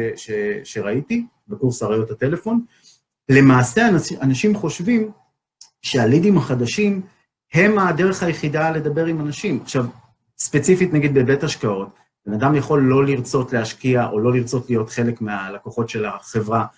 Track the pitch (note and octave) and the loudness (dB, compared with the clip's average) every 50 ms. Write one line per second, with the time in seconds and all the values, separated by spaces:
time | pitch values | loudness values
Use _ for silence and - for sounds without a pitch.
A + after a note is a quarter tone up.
0 | A2+ A2+ - - - - G#2+ G#2 G#2 G#2 G#2 G2+ F#2+ - - A2 F#2+ G2+ A2 C3+ | -4 -4 -6 -8 -10 -8 -6 -4 -4 -4 -4 -6 -8 -10 -8 -6 -4 -4 -4 -4
1 | C#3 - A#3 A#3+ A#3 - _ _ _ - G#2 - - B2+ A#2+ - A#2 G#2 G#2+ A2 | -4 -4 -4 -4 -6 -6 _ _ _ -14 -8 -2 -2 -2 -2 -2 -4 -2 -2 -2
2 | A2 A2 G#2+ - B2+ C3+ E3+ E3+ - A3 A#3 A#3 A#3 - _ _ _ _ - _ | -2 -4 -6 -4 -4 -2 -2 -4 -4 -2 -2 -2 -2 -4 _ _ _ _ -20 _
3 | _ _ _ _ _ - C3 C#3 C#3 C3+ C3 B2+ B2 A#2+ - A3 A#3 A#3 F#3+ D3+ | _ _ _ _ _ 4 6 8 8 8 8 6 4 2 2 2 4 4 4 2
4 | - - F3+ - - C3+ C3 B2 - G#3+ G#3 - - D#3 - - F3 G3+ B3 A3+ | 0 -2 -6 -2 0 0 0 2 2 0 0 0 -2 -4 -6 -4 -2 0 0 0
5 | A3 G#3+ - _ _ _ _ _ _ _ _ - - - _ _ - - - C3+ | 0 -2 -8 _ _ _ _ _ _ _ _ -20 -20 -20 _ _ -8 -4 0 2
6 | A2+ A2+ C3+ E3 F3 G#3 G3 D#3+ B2+ - C3 B2 A#2+ A#2 - - G#3 G3+ G3 F#3+ | 2 4 4 4 4 4 4 2 2 0 -2 -2 -2 -2 -2 0 0 0 0 -2
7 | F#3 - _ _ _ _ _ _ _ _ - D#3+ F#3 G#3 G#3+ G3+ F#3 F3+ D#3+ C#3+ | -6 -10 _ _ _ _ _ _ _ _ 2 4 4 4 4 2 2 0 0 2
8 | F3+ F#3+ F#3 - F#3 E3+ D#3 - - D3 C#3 D#3 D#3 D#3+ D#3+ D#3 C3+ D3+ D3 E3 | 0 0 0 0 -2 -2 -2 -2 -4 -4 -2 -2 -2 0 -2 -2 -2 -2 -2 -2
9 | E3 E3 E3 D#3 D3 D3 C#3+ - - G3+ D3+ A2+ - - - C3+ A#2+ A#2+ - - | -2 -2 -2 -4 -4 -6 -6 -6 -4 -4 -4 -4 -6 -4 -4 -4 -4 -4 -6 -12
10 | - _ _ _ _ _ _ - - - - C#3+ C#3+ - F#3 F3+ F#3 F3+ D#3 D3+ | -20 _ _ _ _ _ _ -8 -6 -2 -2 0 4 4 4 4 4 2 2 2
11 | C#3+ C#3+ C3+ C3+ B2+ A#2 C3+ C#3 D#3+ D3 - - - A2 G2+ F#2+ G2 F#2+ - _ | 2 2 2 2 2 2 2 0 0 -2 -4 -4 -4 -4 -4 -4 -6 -10 -12 _
12 | _ _ _ _ - G2+ G2+ G#2+ B2 C#3 D3+ C#3+ - - D#3 C#3+ C3+ C3 C3 C3+ | _ _ _ _ -10 -6 -4 0 2 2 2 2 2 2 2 2 4 4 4 4
13 | C#3 C#3 C#3 B2+ B2 - - C#3 B2 - B2+ A#2 A2 - - - - C3 B2+ A#2+ | 4 2 0 -2 -2 -2 -2 -2 -2 -2 -2 -4 -4 -4 -6 -6 -2 0 2 2
14 | A#2 - - G#2+ G#2+ B2 B2 B2+ A#2+ A#2 - B2 A#2+ - A#2+ A2+ G#2+ A2 - B2 | 0 0 0 0 0 2 2 0 0 -2 -4 -4 -4 -2 -2 -2 -2 -4 -4 -4
15 | A#2+ A#2 A#2 - A2 G#2+ G#2 G2 F#2+ F#2+ G2+ G2+ - A2 - A#2 A#2 A2+ - A2 | -2 -2 -2 -4 -6 -6 -6 -6 -8 -10 -12 -14 -14 -10 -6 -6 -6 -4 -4 -6
16 | G#2+ G#2 G2 G2+ - - - A2+ G#2 G#2+ A2+ A2+ G#2+ - - | -6 -6 -8 -10 -12 -8 -4 -4 -4 -2 -2 -2 -2 -4 -8